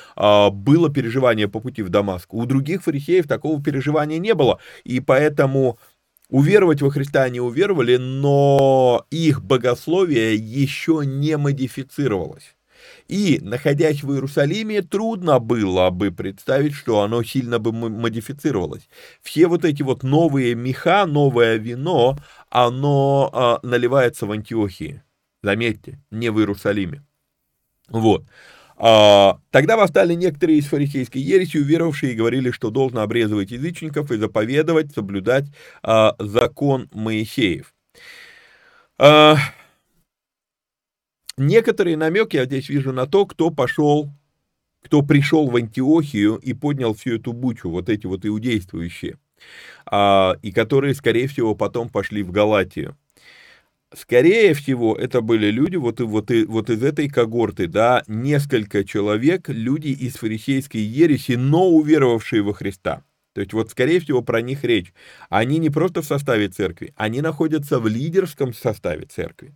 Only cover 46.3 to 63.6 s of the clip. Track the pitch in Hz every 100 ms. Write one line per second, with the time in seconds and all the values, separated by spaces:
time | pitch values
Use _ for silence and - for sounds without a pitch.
46.3 | 110 127 - 147 143 117 107 131 113 120
47.3 | 117 127 110 87 87 92 107 92 92 104
48.3 | 107 120 110 90 - 85 - - - _
49.3 | _ - - - - - 101 101 98 95
50.3 | 92 107 104 110 139 143 139 117 113 135
51.3 | 139 113 101 101 120 117 104 95 104 90
52.3 | 95 104 104 92 - 71 - _ _ _
53.3 | - - _ _ _ _ - - 120 156
54.3 | 226 202 143 139 127 113 - 123 123 113
55.3 | 113 104 113 165 180 120 113 113 107 107
56.3 | 117 107 110 107 110 139 151 143 139 117
57.3 | 120 107 92 87 95 117 123 - 110 135
58.3 | 147 143 123 101 104 98 107 104 107 135
59.3 | 185 160 113 113 147 151 131 123 - 113
60.3 | 110 - 135 131 110 107 127 165 127 -
61.3 | 120 131 165 185 160 151 156 127 117 -
62.3 | 113 101 98 101 - - 69 _ _ _
63.3 | - 101 110